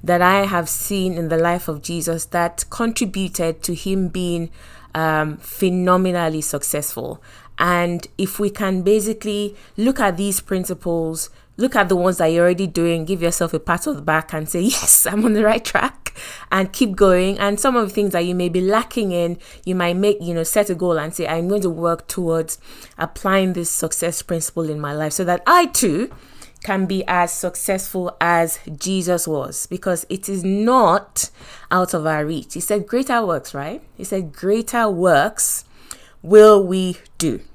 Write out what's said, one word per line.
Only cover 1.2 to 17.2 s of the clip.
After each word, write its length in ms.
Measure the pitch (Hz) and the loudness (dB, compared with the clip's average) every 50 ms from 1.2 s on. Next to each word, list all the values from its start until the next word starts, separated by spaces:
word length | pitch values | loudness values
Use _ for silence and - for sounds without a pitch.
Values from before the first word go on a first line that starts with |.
| 165 156 | -2 0
the 80 | 165 | 0
life 320 | 160 165 170 175 180 - - | 2 2 2 0 -2 -4 -6
of 120 | 156 147 | -8 -8
Jesus 440 | - - 170 170 156 170 165 165 - | -8 -8 -6 -4 -4 -4 -4 -6 -6
that 400 | - - 175 170 170 170 - - - | -4 -2 -2 -2 -2 -4 -8 -10 -10
contributed 920 | - - 233 233 226 - 240 190 190 196 196 180 - - 175 165 160 - - | -4 -4 -4 -2 -2 -2 -4 -4 -2 -4 -6 -4 -4 -2 -2 -2 -4 -4 -6
to 100 | - 175 | -6 -6
him 360 | 156 - 190 190 190 190 175 | -6 -4 -2 -2 0 -2 -2
being, 400 | - 185 180 175 170 170 170 165 - - - - - - - - - | -2 -4 -2 -2 -2 -4 -4 -8 -10 -18 -20 -20 -20 -20 -20 -8 -4
um, 440 | 156 160 160 156 156 156 151 151 | -2 0 2 2 2 0 -2 -4
phenomenally 1040 | - - - - - 196 185 180 185 180 180 180 185 190 185 175 175 170 160 156 156 | -8 -12 -14 -4 0 0 2 2 2 4 4 4 4 4 2 0 0 0 -2 -2 -2
successful. 840 | 151 - - 143 - - - 147 147 - - - 127 - - - - - - - - - - | -4 -4 -6 -4 -4 -4 -4 -4 -6 -6 -8 -8 -8 -8 -10 -12 -16 -20 -20 -20 -20 -20 -4
And 480 | - - 175 175 175 175 175 175 175 - - - | 0 2 2 2 2 2 0 -2 -4 -6 -10 -4
if 200 | - 196 185 - | -4 -4 -4 -2
we 120 | - 208 202 | -2 -2 -2
can 320 | 202 - 208 190 190 185 | -2 -2 -2 0 0 0
basically 760 | 175 196 208 220 202 214 220 214 - 214 202 208 208 202 202 - - - - | 2 4 2 4 2 -2 -4 -4 -4 -4 -4 -4 -4 -6 -8 -12 -20 -14 -4
look 240 | - 220 254 269 - | 0 0 0 2 2
at 160 | 226 196 175 | 0 0 0
these 240 | 170 202 202 190 - | 0 -2 -2 -2 -4
principles, 880 | - - 190 185 180 - 185 - - 175 170 165 165 160 160 156 - - - - - _ - | -4 -4 -4 -4 -4 -6 -8 -6 -4 -4 -2 -2 -2 -4 -6 -8 -10 -10 -12 -20 -20 _ -4
look 200 | - 226 262 - | -2 -2 0 2
at 120 | 226 196 | 2 2
the 80 | 175 190 | 4 2
ones 220 | 175 175 185 180 | 2 4 2 2
that 80 | - 170 | 2 2
you're 180 | 160 165 170 170 | 2 4 4 4
already 220 | 180 180 170 196 | 4 2 2 -2
doing, 400 | 170 160 170 165 170 170 165 160 | -2 0 0 0 0 0 -2 -2
give 160 | 160 196 170 | -4 -4 -2
yourself 320 | 170 170 165 - 175 165 - | -2 -2 0 0 -2 -2 -2
a 60 | 156 | -4
pat 280 | - - 170 175 - | -2 -2 -4 -2 -2
on 80 | 302 285 | -6 -6
the 60 | 147 | -4
back 320 | 143 160 156 156 156 - - | -2 0 0 0 -2 -4 -8
and 160 | 156 156 151 | -8 -6 -4
say, 120 | - 175 | -4 -2
"Yes, 440 | 180 240 - - - - - - - | 0 0 -2 0 2 2 4 4 4
I'm 180 | - 202 208 220 | 2 0 0 2
on 100 | 240 214 | 2 2
the 100 | 208 220 | 4 4
right 200 | 214 220 214 220 | 4 2 2 -2
track," 480 | - - - - 269 - - - - - - - - - - - - | 0 0 0 0 0 -4 -8 -14 -14 -14 -14 -16 -16 -16 -18 -6 -2
and 220 | - 190 190 190 - | 0 0 0 -2 0
keep 220 | - 254 214 185 | 0 0 0 4
going. 420 | - 202 190 180 180 | 4 6 6 6 6